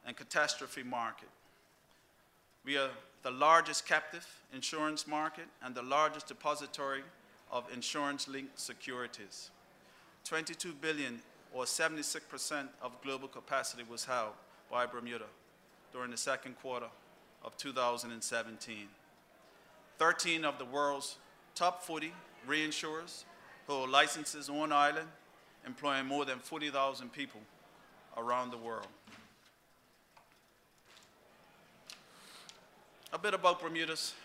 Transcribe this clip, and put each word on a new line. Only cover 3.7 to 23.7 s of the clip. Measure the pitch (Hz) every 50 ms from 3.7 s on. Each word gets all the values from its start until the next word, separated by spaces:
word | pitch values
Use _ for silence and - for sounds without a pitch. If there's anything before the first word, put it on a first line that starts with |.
| 151 - -
captive | - 170 156 - - - 170 - - - - - - 131
insurance | 131 123 - - 156 151 156 156 147 -
market | 147 151 151 151 160 - - 165 - - - -
and | 127 123
the | 123 123
largest | 127 135 147 151 151 143 151 -
depository | - 139 - - 147 147 143 147 135 - - 143 135 135 135 139 - - - - - - - - - -
of | 123 120 - 123
insurance-linked | 123 117 - - 151 143 143 143 139 - 135 135 135 135 131 - -
securities. | - - 123 - - - 127 123 123 120 - - 104 95 - - - - - - - - - - - - - - - - - - -
Twenty-two | - 165 160 160 156 170 - - 180 160 139
billion, | 151 160 156 147 139 127 120 117 - - - - - - -
or | 127 127
seventy-six | 117 - - 165 160 156 156 143 - - 160 -
percent, | - - 131 - - 156 147 139 131 - - -
of | 127 117 - -
global | 139 135 131 131 135
capacity | - 127 - - 147 135 127 - - 123 117 113
was | 117 113 -
held | 135 127 123 113 107 104 - - - - - - -
by | - 120 123
Bermuda | 120 123 120 117 120 120 113 110 104 - - - - - - - - - - - - -
during | 127 123 120
the | 120
second | 117 - 139 135 131 - 135 123 -
quarter | - 135 127 120 117 117 - - - - - - - - - - -
of | 113 -
two | - - 143 131
thousand | 131 123 120 120 117 117 120
and | 117 113 107
seventeen. | - 123 117 113 113 110 107 - - 113 104 104 101 - - - - - - - - - - - - - - - - - - - - - -
Thirteen | 160 165 175 - - 175 165 160 160
of | 147 135 127
the | 135
world's | 120 131 143 147 143 143 139 131 - - - - - - - - - -
top | - 175 180 180 185 -
forty | - 165 156 151 160 175 175 - - - - - 127
reinsurers | 147 156 156 156 147 - - 160 156 160 170 175 - - - - - - - - - - -
hold | -